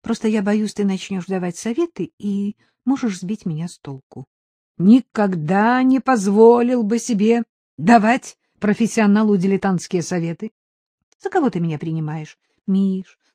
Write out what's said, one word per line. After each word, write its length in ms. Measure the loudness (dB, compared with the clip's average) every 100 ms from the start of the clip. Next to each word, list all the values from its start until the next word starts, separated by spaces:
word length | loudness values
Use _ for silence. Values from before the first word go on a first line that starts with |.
Просто 260 | -6 -4 -2
я 140 | 0
боюсь, 320 | 0 -2 -2
ты 120 | -2
начнешь 400 | -2 -2 -6 -8
давать 320 | -6 -6 -6 -6
советы 540 | -6 -4 -4 -6 -10 _
и 380 | -6 -4 -4 -8 _ _
можешь 340 | -4 -2 -2 -6
сбить 260 | -8 -8
меня 220 | -6 -8 -8
с 100 | -12
толку». 480 | -16 -16 _ -20 -20 _ _ _ _ 0
«Никогда 1040 | 6 6 4 -2 -2 -2 -2 0 2 2
не 160 | 2 2
позволил 840 | 2 0 2 6 6 6 2 0
бы 160 | 0 -2
себе 440 | -2 0 2 2 -2 _ _ -4
давать 600 | 4 4 4 0 -4 _ _ _
профессионалу 760 | -2 0 0 2 4 4 4 2
дилетантские 640 | 2 0 0 -2 -2 -6
советы». 500 | -4 -4 -4 -8 -12 _ _ _ _ _ _ _
«За 100 | -4
кого 200 | -2 0
ты 100 | -2
меня 180 | -4 -4
принимаешь?» 600 | -6 -6 -6 -10 -14 -20 _ _
«Миш, 520 | -2 0 0 -2 -10 _ _